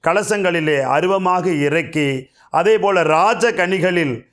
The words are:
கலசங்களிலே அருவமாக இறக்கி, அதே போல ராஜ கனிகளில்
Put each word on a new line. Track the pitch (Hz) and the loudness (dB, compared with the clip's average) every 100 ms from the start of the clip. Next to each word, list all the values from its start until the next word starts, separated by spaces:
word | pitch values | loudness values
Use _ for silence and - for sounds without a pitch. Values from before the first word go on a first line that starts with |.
கலசங்களிலே | 165 190 208 208 185 170 156 143 131 | 0 0 0 0 0 0 0 0 0
அருவமாக | 143 180 196 185 180 175 156 | 0 0 0 0 0 0 0
இறக்கி, | 143 160 139 156 143 131 131 _ _ | 0 -2 -2 -2 -2 -4 -10 _ _
அதே | 156 185 214 | 0 2 2
போல | 202 185 156 | 2 2 2
ராஜ | 160 196 196 233 | 2 2 2 0
கனிகளில் | 175 180 190 180 175 151 113 - | 0 -2 0 0 0 -2 -4 -12